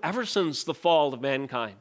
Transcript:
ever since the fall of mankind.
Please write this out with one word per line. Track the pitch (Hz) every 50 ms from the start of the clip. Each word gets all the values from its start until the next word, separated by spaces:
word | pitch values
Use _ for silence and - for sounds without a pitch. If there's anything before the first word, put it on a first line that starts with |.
ever | - 165 196 254 226
since | - - 208 180 160 143 - -
the | 165 151
fall | - - 175 170 156 147 139 131
of | 117
mankind. | 131 139 135 135 139 131 127 120 113 107 95 104